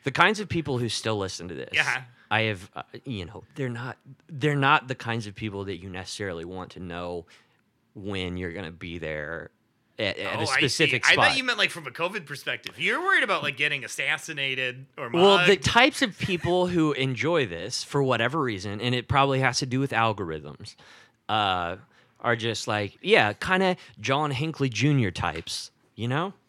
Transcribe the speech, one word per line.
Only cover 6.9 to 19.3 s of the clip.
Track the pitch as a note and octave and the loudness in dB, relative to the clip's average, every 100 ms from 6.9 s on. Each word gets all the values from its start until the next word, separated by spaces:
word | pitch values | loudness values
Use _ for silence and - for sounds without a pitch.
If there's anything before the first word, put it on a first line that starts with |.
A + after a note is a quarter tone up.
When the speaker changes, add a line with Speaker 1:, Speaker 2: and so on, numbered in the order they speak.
| E2+ F2 F2 - - _ _ _ _ _ G#2+ | -8 -6 -8 -10 -20 _ _ _ _ _ -12
Speaker 1:
when | G2+ F#2+ F#2 F2+ | -6 -4 -4 -4
you're | F2+ | -6
gonna | E2+ E2 | -8 -10
be | E2+ F2 E2+ | -10 -10 -8
there | D#2 D2+ D2 E2 - _ _ _ _ - | -6 -6 -8 -10 -12 _ _ _ _ -4
at, | G2+ - | -4 -2
at | F#2+ G#2 | -4 -2
Speaker 2:
Oh, | |
Speaker 1:
a | |
Speaker 2:
I | |
see. | - | 0
Speaker 1:
specific | C3 D3 - D3+ B2+ C#3+ | 2 2 4 2 4 4
Speaker 2:
I | |
Speaker 1:
spot. | E3+ A2+ | 6 4
Speaker 2:
thought | C4+ | 2
you | |
meant, | B3+ A3 | -2 0
like, | F#3 | -2
from | E3+ C#3 | -2 -12
a | |
covid | - F3 G#3 C#3+ | -4 -4 -4 -10
perspective. | C#3 - B2 C3+ B2 | -10 -6 -6 -8 -6
You're | F3+ C4 | -2 0
worried | F#4 F4+ | 2 2
about, | B3 E3+ | 2 0
like, | D3 B2+ | -2 0
getting | D3 C#3+ | -2 -2
assassinated | A2+ - C#3 D3+ - D3 C3+ C3 B2+ B2 C3+ - | -6 -6 -2 -2 -4 -6 -4 -2 -4 -6 -16 -12
or | B2 | -4
Speaker 1:
Well, | E3+ G3 F#3+ | 6 8 8
the | F3+ | 6
Speaker 2:
mugged. | G3 | 4
Speaker 1:
types | - A#3 C4+ - | 4 6 6 4
of | B3 - | -2 -2
people | - F3 E3+ F3+ F3+ | -4 -2 2 2 4
who | F3 D#3 | 4 2
enjoy | C3+ C3 A#2 C#3 E3+ A#2 | 2 -2 0 0 2 0
this, | E2+ G2 - | -4 -6 -6
for | - C#3+ | -2 0
whatever | C3+ A#2+ A#2+ D#3+ | 2 4 2 2
reason, | B2+ G2 G2+ G#2 | -2 -2 -6 -2
and | A#2+ | 0
it | B2 - | -2 2
probably | C#3 C#3 | 4 4